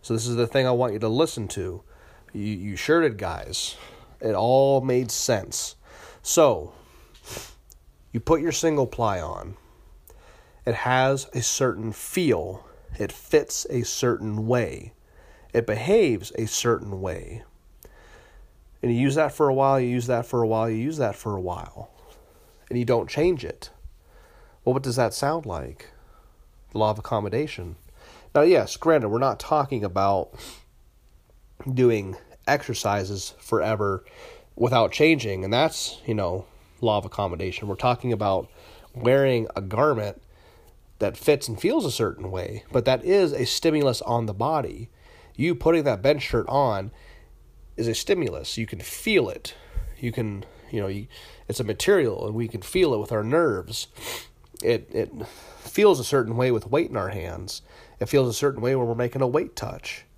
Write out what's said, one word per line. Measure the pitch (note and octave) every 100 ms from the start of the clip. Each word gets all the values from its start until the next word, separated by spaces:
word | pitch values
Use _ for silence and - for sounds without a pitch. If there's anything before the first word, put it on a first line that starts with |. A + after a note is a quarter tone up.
So | -
this | A2+ A#2
is | A#2+
the | A#2
thing | C3+ B2+
I |
want | B2 B2+
you | G#2
to | A2
listen | A#2+ D#3+ - G2
to. | G2+ F#2 E2+ - - - - -
You, | G#2
you | G#2 G2+ G2+ G2
shirted | - E3 D#3 G#2
guys. | F#2+ E2 - - - - - - - -
It | A2+
all | F#2+ A2+ C3 C#3 C3+
made | C3 B2+ A#2+
sense. | - - A2 - - - - - - - -
So, | - - D3 F#2 D#2 - - - - - - - - - _ - - _ -
you | A#2
put | - D#3+
your | E3
single | C3+ E3 D3+ B2+
ply | - A2 F#2
on. | D#2 F#2 F#2 G2 _ _ - - - - - - _ _ -
It | A2+
has | B2 B2+ C3 C3+ -
a | B2
certain | A2+ - C3 F2+ A2
feel. | G2+ - - E3 F#2+ F2+ G2 - - - -
It | G#2
fits | - - D3+ C#3+ - -
a | B2+
certain | A#2 - B2 A2 G#2+ G#2+ A2
way. | B2 G2 - A#2 _ _ - - - -
It | A#2+ A2+
behaves | G#2+ C3 A3 E3+ G#2+ F#2 -
a | A2+
certain | - A#2+ A2+ G#2 F#2+
way. | F#2+ F2+ E2 A2+ - - _ - - - - - - - - _ - -
And | B2
you | A#2+
use | C#3 C#3+
that | D3
for | - C#3+
a |
while, | C3 C3+ C3+
you | B2
use | B2 A#2+
that | A#2+ A#2+
for | B2
a | A2+
while, | A2 A2+
you | A2
use | C3 D#3+
that | A2+ G2
for | A2+ G2
a |
while. | F2+ F2 E2+ - - - - - _ _ - _ -
And | B2
you | A#2+
don't | A#2 -
change | C#3 F3 D#3+
it. | D#2 - - - - - _ - - - - _
Well, | -
what | C3
does | C3+ A#2+
that | A2+
sound | - C#3 E3 B2+
like? | E2 B1 - - - - - - _ - - -
The | G#2+
law | G#2+
of | G#2+
accommodation. | - A2+ G2+ A2 D3+ - F2 E2+ - - - - - D3
Now, |
yes, | D#3+ E3 G2+ -
granted, | E3 D#3 A2
we're | A2+
not | C3+ G#2+
talking | - D#3 C#3 B2+
about | G2+ F#2 G2 G2 - - - - - _ _ _ _ - _ - _ - C3+
doing | B2+ B2 A2 F#2+ F#2 - - -
exercises | C#3+ - A2+ G#2 G2+ F#2+ G2 - -
forever | - A2 F#2 G#2+ G2+ F#2+ - - - - - -
without | A#2+ A#2+ G#2
changing. | - D#3 D#3 A2 F#2+
And | F#2+
that's, | A#2 D#3+ - - - -
you |
know, | G#2+ F#2 F#2 - - _ _
law | A2+ G#2
of | G#2
accommodation. | - G2 E2+ F#2+ - G#2
We're | F#2+
talking | B2 A#2+ B2
about | A2 G2+ F#2+ A#1+ - - - -
wearing | B2 A#2 C3+ C3+ B2 A2+ -
a |
garment | F#2+ G#2 D3+ A#2+ G#2 - - - - - - - - -
that | G2+ -
fits | - C#3 -
and | G#2+
feels | F#3+ D4+ F3
a |
certain | - G#2+ - G2
way, | F#2 - G#2+ -
but | B2 A#2+
that | B2+
is | F3 G3 F3
a | C#3 A#2+
stimulus | - E3 D3+ C#3 A#2
on | - A#2+ A2
the |
body. | G2 C3 D#3 A#2 - A#2 - - - - -
You | D#3 E3+
putting | E3 E3
that | C#3+ G#2
bench | C3 D3
shirt | - A#2+ G2+
on | C3+ C3+ G2+ G2 - - - - - - - - -
is | A#2
a | A2
stimulus. | - F#3+ B2 C#2+ - -
You | A2
can | G2
feel | - - - G3+ G#2
it. | - - - - - - -
You | A#2+
can, | A2+ A2 G2+ - - -
you | A2+
know, | G2
you, | G2+ A#2 - - - -
it's | A2
a |
material, | A2 G#2 - G3 B2 - G#2+
and | A2
we | A2+
can | A2
feel | - F#3 E3+
it | A2
with | G#2
our | A2+
nerves. | G#2+ D#3 D#3+ F#2+ E2 - - - - - - _ - -
It, | - A2+ -
it | - - - G#2 - - -
feels | - - G#3 D3+
a |
certain | A2+ C#3 A2 A2+
way | B2+
with | A2+ G#2
weight | C#3 E3+
in | A2
our | F#2+
hands. | G2 E2+ G#2 F2+ - - - - -
It | G2+
feels | C#3+ B2+
a |
certain | G#2+ C#3+ C3
way | A#2+ C3+
when | A#2
we're | A#2
making | A#2+ C3
a | B2+
weight | C#3+ - -
touch. | F#2 F2 - - -